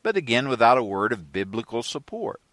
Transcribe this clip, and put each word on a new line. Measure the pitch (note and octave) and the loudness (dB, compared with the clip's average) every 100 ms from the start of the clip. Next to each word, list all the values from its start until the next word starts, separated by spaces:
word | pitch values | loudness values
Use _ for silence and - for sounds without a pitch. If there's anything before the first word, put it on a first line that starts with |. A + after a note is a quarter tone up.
but | A3 G3 | -4 -2
again | C3+ A#2 C3+ | 0 0 0
without | B2 A#2 C3 | 4 6 6
a | |
word | G#2+ G2 G#2+ | 2 -2 -2
of | A2+ D2+ | -2 -6
biblical | F2+ G2 A2 A2+ A#2 | -6 -4 -6 -6 -6
support. | - D3 - A3+ D3+ - _ | -6 -10 -12 -8 -8 -10 _